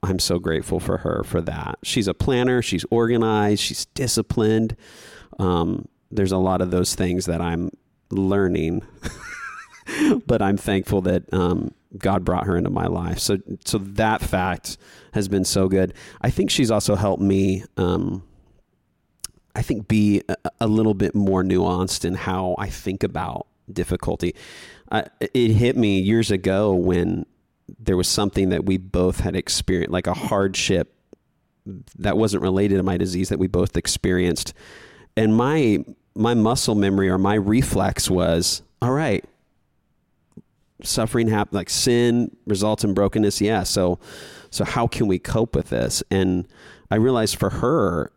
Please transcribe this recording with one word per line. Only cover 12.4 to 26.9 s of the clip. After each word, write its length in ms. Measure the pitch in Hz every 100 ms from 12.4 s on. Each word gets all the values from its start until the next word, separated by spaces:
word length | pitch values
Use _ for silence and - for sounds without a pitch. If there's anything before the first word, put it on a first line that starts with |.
| -
her 100 | 87
into 120 | 90
my 180 | 95 85
life. 320 | 87 87 87
So, 180 | - 101 - - -
so 120 | 113
that 440 | 98 101 110 107
fact 560 | - 92 92 87 - - - - -
has 140 | - 98
been 160 | 98 92
so 220 | 101 95
good. 240 | 95 92 - - -
I 80 | 110
think 180 | - 302
she's 180 | - 123
also 240 | 107 - 101
helped 260 | 101 95
me, 400 | 98 98 98 92 - -
um, 460 | 90 90 90 92 - - _ _ _ _ _ _ _ _ - _ _ -
I 60 |
think, 260 | - 117 104
be 340 | 110 104 101 -
a, 80 | - - -
a 60 | 113
little 260 | 107 110
bit 220 | 101 101 104
more 280 | 98 95
nuanced 600 | 95 90 87 90 92 -
in 100 | 87 92
how 400 | - 92 92 90
I 120 | 101
think 340 | - - 95
about 440 | 95 87 87 - - _ -
difficulty. 640 | 95 87 90 - 82 87 - - - - - -
Uh, 120 | 107 - _
it 320 | - 127 117
hit 240 | 104 120 127
me 240 | 110 95
years 300 | 95 113 113
ago 420 | 101 95 95 104
when 520 | 92 87